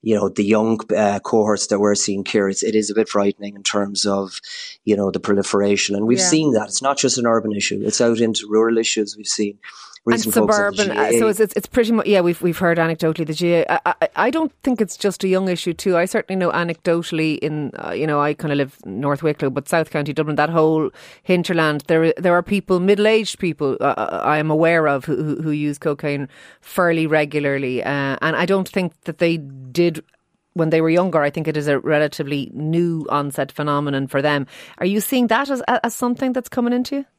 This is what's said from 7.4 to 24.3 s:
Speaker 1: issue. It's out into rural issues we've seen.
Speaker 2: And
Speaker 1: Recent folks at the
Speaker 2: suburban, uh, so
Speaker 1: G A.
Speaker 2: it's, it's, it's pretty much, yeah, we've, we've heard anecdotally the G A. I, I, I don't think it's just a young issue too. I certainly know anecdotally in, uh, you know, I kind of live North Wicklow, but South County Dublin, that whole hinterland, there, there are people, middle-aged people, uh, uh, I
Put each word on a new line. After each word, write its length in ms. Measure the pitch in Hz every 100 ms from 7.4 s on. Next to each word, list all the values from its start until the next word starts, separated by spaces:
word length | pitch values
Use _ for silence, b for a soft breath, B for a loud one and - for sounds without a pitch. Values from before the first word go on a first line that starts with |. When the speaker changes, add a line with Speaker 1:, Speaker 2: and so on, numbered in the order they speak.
| 110
Speaker 1:
issue. 280 | 104 - 101 104
It's 160 | -
out 180 | 117 113
into 300 | 117 104 104
rural 280 | 107 113 113
issues 380 | 113 - 101 107
we've 100 | 104
seen. 320 | - 104 101 B B B B -
Speaker 2:
And 80 |
Speaker 1:
Recent 220 | 233 220 226
folks 220 | 208 208
at 140 | 202
the 120 | 202
Speaker 2:
suburban, 140 | 202 -
uh, 140 | -
so 0 |
Speaker 1:
G 80 | 233
A. 80 | 220
Speaker 2:
it's, 120 | 202
it's, 120 | 214 -
it's 100 | -
pretty 240 | - 226
much, 160 | 226 -
yeah, 140 | 202
we've, 200 | 175 170
we've 160 | 180 165
heard 200 | 180 170
anecdotally 500 | 165 160 160 160 156
the 60 |
G 220 | 151 175 170
A. 100 | -
I, 100 | 170 -
I, 240 | - - -
I 140 | 214
don't 240 | 320 320 _
think 160 | - 247
it's 160 | 208 -
just 260 | 202 185 190
a 20 |
young 220 | 185 190
issue 240 | 175 180
too. 240 | 165 196 175
I 80 | 185
certainly 340 | 220 - 190
know 100 | 180
anecdotally 880 | - 170 165 185 170 165 160 160 151
in, 320 | 151 151 143 -
uh, 140 | -
you 160 | 98 156
know, 140 | 147
I 120 | 147
kind 200 | 147 160
of 40 | 143
live 280 | 139 _ -
North 360 | 98 143 139
Wicklow, 280 | 160 147 143
but 180 | 131 -
South 220 | 170 156
County 240 | 156 143
Dublin, 240 | 147 151 147
that 120 | 151
whole 420 | 165 156 156 151 B B B
hinterland, 600 | - 180 170 170 160 147 -
there, 260 | 160 165
there 200 | - 180 175
are 60 |
people, 380 | - 202 - 185
middle-aged 580 | 185 202 214 220 202 -
people, 380 | 180 151 143 127
uh, 140 | - -
uh, 240 | 104 87
I 140 | -